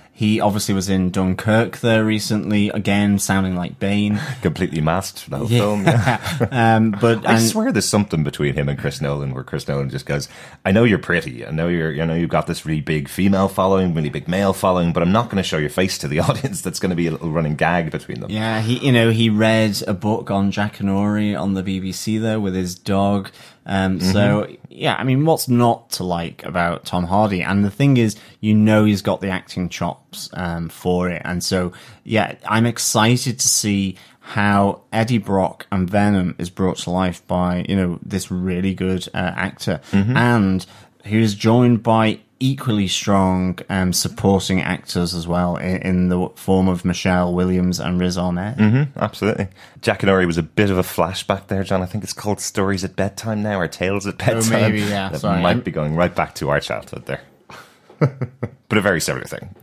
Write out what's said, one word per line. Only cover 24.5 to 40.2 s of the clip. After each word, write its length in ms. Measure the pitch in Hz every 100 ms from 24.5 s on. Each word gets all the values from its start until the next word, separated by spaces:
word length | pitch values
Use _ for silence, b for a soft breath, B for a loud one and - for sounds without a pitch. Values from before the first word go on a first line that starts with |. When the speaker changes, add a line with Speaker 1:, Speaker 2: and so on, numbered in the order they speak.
| - -
Speaker 1:
yeah, 260 | - 147 113
I 80 |
mean, 220 | 131 131 156
what's 240 | 156 -
not 400 | 120 120 - -
to 120 | - 90
like 400 | 85 85 - -
about 400 | 87 85 85 -
Tom 180 | 90
Hardy? 380 | 87 98 107 95
And 240 | 80 98 101
the 40 |
thing 260 | - 139 131
is, 180 | 113 - B B
you 140 | 107
know 320 | 107 107 107 107
he's 160 | 101
got 180 | - 95
the 80 | 98
acting 380 | 92 - - 90
chops, 640 | - 85 - _ - -
um, 360 | - 90 85 82
for 400 | - 90 90 90
it. 120 | 87 -
And 180 | 87
so, 300 | - 95 90 B B B -
yeah, 300 | 110 - - -
I'm 180 | 107 117
excited 720 | 113 - - 107 123 131 113
to 60 | -
see 480 | - 107 101 98 95 B B
how 640 | - - 104 101 98 98 _
Eddie 240 | 107 113 120
Brock 500 | 101 98 92 - -
and 200 | 98 90
Venom 460 | 101 104 101 90 -
is 120 | 87
brought 280 | - 92 -
to 120 | -
life 340 | 90 92 85 -
by, 380 | 90 90 90 -
you 80 | 98
know, 240 | 90 85
this 280 | - 95 -
really 420 | 92 92 90 95
good, 320 | 92 92 92 -
uh, 200 | - 92 -
actor. 460 | 95 - - 82 B
Speaker 2:
Mm-hmm. 240 | 98 101
Speaker 1:
And 500 | 123